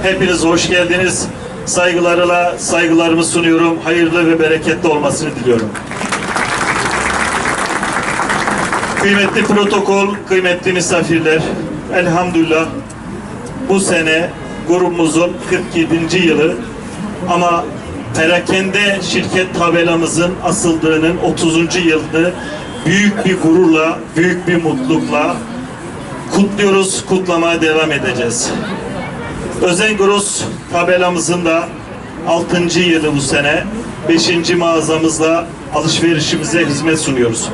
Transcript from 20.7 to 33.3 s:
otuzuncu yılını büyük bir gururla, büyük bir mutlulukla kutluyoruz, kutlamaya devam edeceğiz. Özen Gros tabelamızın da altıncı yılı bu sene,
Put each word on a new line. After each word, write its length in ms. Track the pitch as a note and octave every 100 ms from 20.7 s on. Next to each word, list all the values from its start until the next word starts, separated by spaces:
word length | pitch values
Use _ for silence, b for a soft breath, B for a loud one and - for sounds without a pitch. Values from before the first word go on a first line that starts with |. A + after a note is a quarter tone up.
| D#3+ D#3 D#3 D#3+ E3+
otuzuncu 640 | E3 D#3+ E3 D#3+ E3 F#3
yılını 520 | E3 D#3 D3 D#3+ F3 F3+ B B B - -
büyük 400 | G3 G#3 - F#3
bir 160 | F#3
gururla, 580 | D#3+ E3+ E3+ D#3+ D#3+ - - D#3
büyük 300 | F3+ F3 F3
bir 160 | F3
mutlulukla 720 | E3 C3 C3 D#3+ - D3 D3 A#2+ - - - - - - - - -
kutluyoruz, 760 | - G3+ G3+ G3+ G3 F#3+ - -
kutlamaya 560 | F#3 F3+ E3+ E3+ E3
devam 300 | D#3+ D#3 D#3
edeceğiz. 600 | C#3+ C3 A#2 A#2 A2 - F#2+ G2+ F#2+ - - - - - - - -
Özen 360 | F3 F3 A3 G#3
Gros 440 | G3 G3+ G3+ - - - -
tabelamızın 720 | E3+ E3+ F3+ F3+ E3+ C#3+ F3 E3+
da 220 | E3 E3 - - - - - E3+
altıncı 520 | E3 - F3 E3+ E3
yılı 360 | F3+ D#3+ D3+ C#3+
bu 60 |
sene, 420 | -